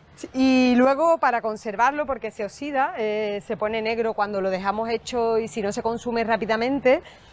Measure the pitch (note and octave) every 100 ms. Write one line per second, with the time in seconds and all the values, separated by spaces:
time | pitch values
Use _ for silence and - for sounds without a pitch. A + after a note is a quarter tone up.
0 | _ - - C4 C4 C4 B3+ A#3+ C4 C#4
1 | E4 E4 C4+ A#3 A3 G#3+ A#3 G3 A#3+ D4
2 | D4 B3 A3 - G3+ - C#4+ C4+ C#4+ F4
3 | G#3+ G#3+ G#3+ G3+ - A3 G#3+ A3+ A3 A3+
4 | A3+ G#3+ G3+ G3+ F#3+ F#3 G3 G#3 A3+ A3+
5 | - B3 A3+ A3+ A3+ A#3 G3 A#3+ A3+ A#3
6 | B3 A#3 A3 A3+ G3+ A3 A#3+ C#4 B3+ D4
7 | - - -